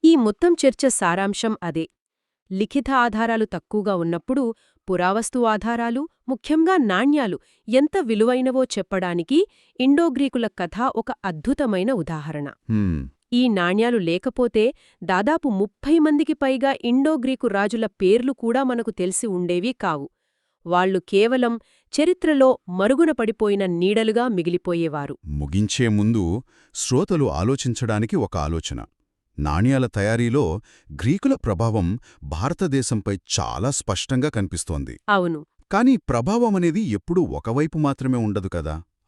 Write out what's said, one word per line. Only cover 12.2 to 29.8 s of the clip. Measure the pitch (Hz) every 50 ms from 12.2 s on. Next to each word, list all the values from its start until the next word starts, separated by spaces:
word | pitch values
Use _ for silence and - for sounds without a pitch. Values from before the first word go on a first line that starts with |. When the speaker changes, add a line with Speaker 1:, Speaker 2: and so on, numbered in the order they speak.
| 147 156 156 151 143 143 - _ _ -
Speaker 2:
హ్మ్. | 113 107 101 95 85 76 67 67 - _ _ _
Speaker 1:
ఈ | - 240 254 247
నాణ్యాలు | 214 185 175 175 185 208 226 240 240 226
లేకపోతే | 180 165 165 180 - 262 - - 247 240 - 220 214 247 302 _ _ _ _ _
దాదాపు | - 165 190 180 202 247 311 330 - 285
ముప్పై | 214 190 196 208 - _ - 277 311 339
మందికి | 302 311 302 294 311 - 311
పైగా | - 285 269 262 254 247 269 269 - -
ఇండోగ్రీకు | 240 240 262 277 311 311 294 233 254 262 - - 240
రాజుల | 202 196 202 214 226 226 220 208 -
పేర్లు | - 196 180 202 233 240 262 269
కూడా | - - 226 233 262 269
మనకు | 254 254 233 226 -
తెలిసి | 202 - 180 185 185 - - 226
ఉండేవి | 190 180 180 170 175 175 180 240 254
కావు. | - - 190 160 147 139 139 - _ _ _ _ _ _ _ _ _ -
వాళ్ళు | 170 175 180 185 190 190 185 165 -
కేవలం | - 196 208 233 254 262 247 233 233 226 - _ _ _ _ _ -
చరిత్రలో | - 302 339 370 359 - 320 302 277 262 262 254 - _ -
మరుగున | 180 185 190 214 269 262 339 320
పడిపోయిన | 294 - 233 214 220 - 220 208 202 196 196 185
నీడలుగా | 175 170 175 190 208 208 226 220 220 233 240 254
మిగిలిపోయేవారు. | 220 180 165 165 170 180 - 180 175 170 165 160 147 151 143 139 - - - - 73
Speaker 2:
ముగించే | 71 73 71 78 98 107 101 - - 127 117
ముందు | 107 104 104 107 117 113 92 82 87 117 131 _ _ _ _ _ -
శ్రోతలు | - - - 123 127 185 - 196 160 143 110
ఆలోచించడానికి | 71 73 87 113 135 135 - 131 117 - 127 110 110 104 110 110 - 185
ఒక | 113 90 - 87
ఆలోచన. | 76 76 82 82 - - 64 60 53 - _ _ _ _ _ _ _ _ _ -
నాణ్యాల | 71 73 71 85 104 127 139 135